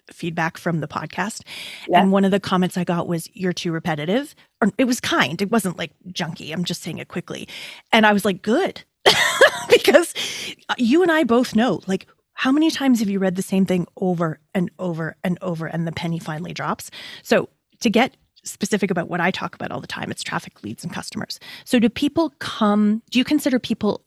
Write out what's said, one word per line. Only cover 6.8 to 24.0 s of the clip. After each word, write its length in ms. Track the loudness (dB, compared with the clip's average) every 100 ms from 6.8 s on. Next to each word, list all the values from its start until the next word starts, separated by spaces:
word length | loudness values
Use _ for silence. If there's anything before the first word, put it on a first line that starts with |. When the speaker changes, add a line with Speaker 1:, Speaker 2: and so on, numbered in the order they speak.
Speaker 1:
saying 160 | -8 -10
it 100 | -10
quickly. 400 | -10 -8 -10 -12 -16 -16 -18 _
And 140 | 4 6
I 60 |
was 120 | 4
like, 180 | 2 0
"Good." 420 | 0 0 0 -6 -18 _ 2
<laughs> 60 | 4 2 4 4 4 4
Because 440 | 4 8 6 4 -4 -8 -8 -12 -10 -8 0
you 260 | 4 4
and 80 | 4
I 140 | 4
both 300 | 4 2 2
know, 260 | 2 2 0 -2
like, 200 | -4 -6 _ _
how 180 | -4 2
many 180 | 4 2
times 280 | 2 2 2
have 80 | 2
you 100 | 0
read 180 | 0 0
the 60 |
same 220 | 0 2
thing 220 | 2 2 -2 -4
over 420 | -2 0 -2 -4 _
and 160 | -4 -2 -4
over 380 | -6 -4 -6 -4
and 140 | -4 -4
over 260 | -4 -6 -4
and 200 | -4 -4
the 60 |
penny 260 | -4 -6 -6
finally 340 | -6 -8 -8
drops? 380 | -6 -6 -6 -10 -16 -18 -14
So 260 | 0 0 0 _ _ _
to 80 | 2
get 260 | 4 2 -2 _ _
specific 460 | -16 -8 -4 0 0
about 180 | 0 -2
what 120 | 0
I 100 | 0
talk 240 | 0 -6
about 160 | -8 -8
all 100 | -8
the 60 | -10
time, 240 | -8 -8
it's 120 | -8
traffic, 400 | -6 -6 -8 -12
leads, 220 | -12 -10
and 80 | -10
customers. 460 | -10 -10 -10 -10 -12 -16 -18
So 140 | 0 2
do 100 | 2
people 420 | 2 -2 0 -2 -4
come, 640 | -10 0 2 4 2 2 0
do 80 | 0
you 60 |
consider 340 | 2 2 2 0
people 460 | -2 -2 -2 -2